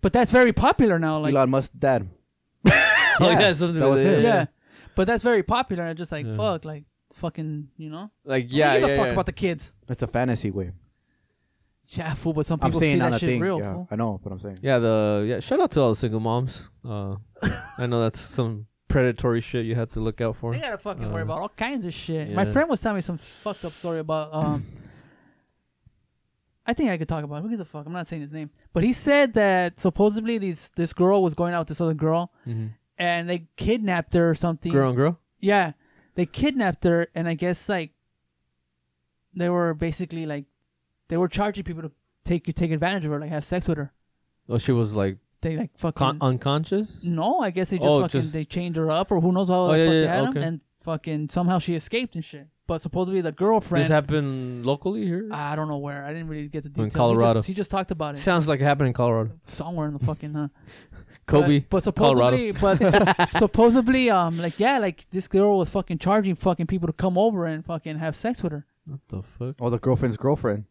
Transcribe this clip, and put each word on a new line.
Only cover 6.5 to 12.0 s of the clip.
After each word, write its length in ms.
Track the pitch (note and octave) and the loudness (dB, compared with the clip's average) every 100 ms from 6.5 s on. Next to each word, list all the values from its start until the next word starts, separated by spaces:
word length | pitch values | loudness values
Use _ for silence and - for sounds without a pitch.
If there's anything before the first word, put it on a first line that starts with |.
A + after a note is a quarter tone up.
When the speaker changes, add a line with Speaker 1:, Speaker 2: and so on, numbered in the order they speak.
| E3+ | -4
Speaker 1:
like, 200 | D#3 D3+ D3 _ _ | -8 -14 -16 _ _
it's 80 | - | -8
fucking, 480 | E3+ E3 D#3 D3+ C#3 _ | -8 -6 -8 -8 -12 _
you 120 | D#3 | -14
know? 200 | D#3 G#3 _ | -14 -16 _
Speaker 3:
Like, 260 | - C3 A#2+ | -2 -2 0
Speaker 1:
Who 60 | C3+ | 2
Speaker 3:
yeah, 160 | D3+ | 4
Speaker 1:
gives 140 | C3 C#3 | 4 2
Speaker 3:
yeah, 40 | |
Speaker 1:
a 20 | C#3 | 2
fuck 100 | C3+ | 2
Speaker 3:
yeah. 40 | |
Speaker 1:
about 140 | A#2+ F#3 | 0 -2
the 60 | |
kids? 420 | - F#3+ E3 - _ _ | -2 -4 -4 -10 _ _
Speaker 2:
That's 160 | B2 | -6
a 40 | A#2 | -2
fantasy 420 | A#2 B2+ A2+ G#2+ | 0 0 0 -2
way. 220 | G2 F#2 F#2 _ _ _ _ _ _ _ _ _ _ _ | -4 -6 -10 _ _ _ _ _ _ _ _ _ _ _
Speaker 1:
Yeah, 260 | - | -2